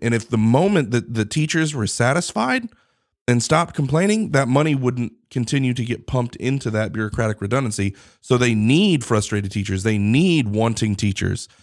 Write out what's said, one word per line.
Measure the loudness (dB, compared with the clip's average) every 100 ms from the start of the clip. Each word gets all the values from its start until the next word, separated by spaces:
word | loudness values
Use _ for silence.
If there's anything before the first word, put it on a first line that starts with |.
And | 0
if | -2 0
the | 2
moment | 4 4 4 2 0
that | -2 -2
the | -2
teachers | -2 -2 -2 0 -2
were | -2 -4
satisfied | 0 0 0 -2 -2 -2 -2 -6 _ _ _ _ _ 0
and | 0
stopped | 2 0 0
complaining, | -2 0 2 2 0 0
that | 0 2
money | 2 2
wouldn't | 0 0 -2 -4 -8 _
continue | -6 -2 0 0
to | -2
get | -4 -6 -4
pumped | -4 -2 -4
into | -4 -2 -2
that | -2 -2
bureaucratic | -4 -4 -2 -2 -2
redundancy. | -2 -2 -2 -2 -2 -4 -14 _
So | 0 2
they | 4
need | 2 4 4 4 2
frustrated | 0 0 0 -2 -4
teachers. | -4 -4 -2
They | 0 0
need | 2 2 4 2 0
wanting | 0 0 0 -2 0
teachers. | -2 -2 -4 -4 -8 _